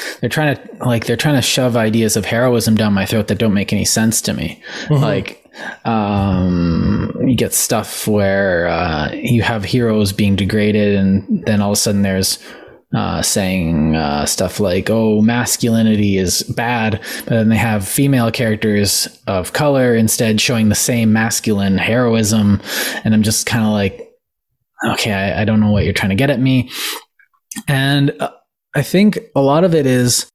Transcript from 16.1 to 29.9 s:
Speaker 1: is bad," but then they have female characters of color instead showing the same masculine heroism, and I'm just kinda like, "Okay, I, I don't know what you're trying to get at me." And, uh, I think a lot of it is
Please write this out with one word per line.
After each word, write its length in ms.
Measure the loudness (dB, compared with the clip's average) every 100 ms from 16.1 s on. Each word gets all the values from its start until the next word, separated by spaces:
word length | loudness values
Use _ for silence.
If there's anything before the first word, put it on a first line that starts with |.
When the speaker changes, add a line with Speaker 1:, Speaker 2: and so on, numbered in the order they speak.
| 2
Speaker 1:
is 240 | 0 -2
bad," 580 | -6 -4 -2 -2 -2 -4 -8 -10
but 60 | -2
then 180 | 2 2
they 80 | 2
have 300 | 0 -2 -2
female 420 | 0 2 2 0
characters 800 | 0 -2 0 0 2 0 -2 -4 -8 -4
of 260 | -4 -4
color 420 | -2 0 2 2
instead 460 | 2 2 0 0 0
showing 280 | 0 2 2
the 60 |
same 380 | 0 0 0 2
masculine 640 | 2 0 -2 -2 0 0 0
heroism, 840 | 0 0 2 2 2 2 2 0 -2 -6 -6 -4
and 100 | 0
I'm 80 | 2
just 240 | 2 -2 -2
kinda 220 | -2 0
like, 380 | 0 -2 -6 -18 _ _ _ _ _ _ -8 -6
"Okay, 200 | -4 -2
I, 300 | -2 -2 -2
I 20 |
don't 160 | 0 2
know 100 | 2
what 120 | 2
you're 80 | 0
trying 180 | -2 0
to 40 | 0
get 140 | 0
at 100 | 2
me." 300 | 2 2 0 -8 -10 -10 -14 _ _ _ -18 -12 -4
And, 440 | 0 2 2 0 -2
uh, 100 | -8 -10 _ _ _ -4
I 60 |
think 360 | 0 4 4 2 -4 0
a 40 |
lot 220 | 2 4
of 120 | 4
it 120 | 2
is 420 | 2